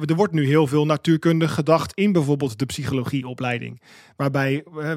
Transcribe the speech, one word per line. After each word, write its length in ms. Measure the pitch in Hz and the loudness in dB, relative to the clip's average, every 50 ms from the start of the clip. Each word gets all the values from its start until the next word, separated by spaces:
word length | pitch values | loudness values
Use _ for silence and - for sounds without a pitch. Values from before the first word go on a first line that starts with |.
| 151 | 0
er 100 | 147 160 | 0 2
wordt 180 | 170 208 190 165 | 2 2 0 2
nu 120 | 156 143 | 0 2
heel 220 | 135 147 160 156 123 | 4 4 4 2 4
veel 180 | 143 151 147 | 2 0 2
natuurkundig 680 | 156 151 143 - 165 160 156 - 170 165 165 160 151 135 | 2 0 0 2 2 2 2 4 2 2 2 2 0 -2
gedacht 400 | 156 143 143 160 160 - - - | -2 2 2 2 2 2 -4 -2
in 180 | - 196 208 | 0 0 2
bijvoorbeeld 480 | 190 170 143 139 147 139 143 131 110 107 | 2 2 2 2 0 0 0 -4 -4 -4
de 60 | 135 | -6
psychologieopleiding. 1160 | 123 - - 139 160 139 131 120 - 131 - 123 123 127 123 127 123 120 120 123 117 120 - _ - - - - _ _ | -6 -4 -8 -6 -4 -4 -4 -4 -2 -4 -6 -6 -6 -10 -6 -4 -4 -4 -4 -6 -10 -14 -16 _ -20 -20 -20 -20 _ _
Waarbij, 480 | - 139 139 135 143 135 135 139 151 151 175 160 151 | -4 -2 0 0 0 0 2 0 -2 -4 -8 -12 -8
eh, 120 | 151 156 160 | -6 -6 -6